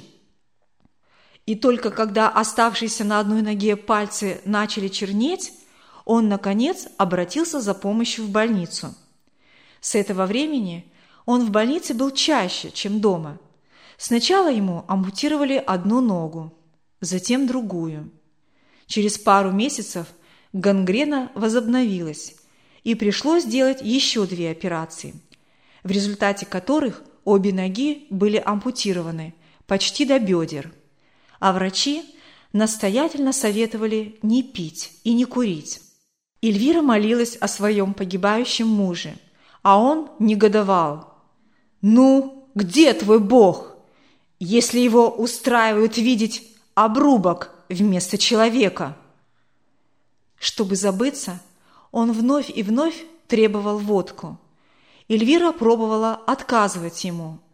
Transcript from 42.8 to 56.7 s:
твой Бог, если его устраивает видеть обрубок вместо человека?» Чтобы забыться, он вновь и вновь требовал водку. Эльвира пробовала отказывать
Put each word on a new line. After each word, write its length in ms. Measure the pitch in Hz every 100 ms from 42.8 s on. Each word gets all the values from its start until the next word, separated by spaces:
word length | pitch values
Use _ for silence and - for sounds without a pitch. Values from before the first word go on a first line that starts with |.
| 311
твой 260 | 220 202 220
Бог, 560 | 196 254 196 - - - _ _ _ _ _ -
если 400 | 175 233 233 240
его 300 | 247 226 233
устраивает 880 | 226 240 - - 240 220 214 220 226
видеть 520 | 233 240 220 - - _ _ -
обрубок 800 | 220 226 302 254 180 170 - - -
вместо 500 | 180 208 185 175 196
человека?» 800 | - 220 226 233 190 - 147 147 _ _ _ _ _ _ _ _ _ _ _ _ _ _
Чтобы 380 | - - 196 190
забыться, 640 | 202 190 254 277 - 180 - _ _ _ _
он 220 | 226 233
вновь 360 | 220 240 285 -
и 140 | -
вновь 400 | 196 226 320 - - - -
требовал 520 | 226 220 208 208 208
водку. 600 | 208 202 180 - 160 160 _ _ _ _ _ _ -
Эльвира 420 | 220 226 330 349
пробовала 600 | 320 226 233 220 220 226
отказывать 920 | 220 - 262 - 233 202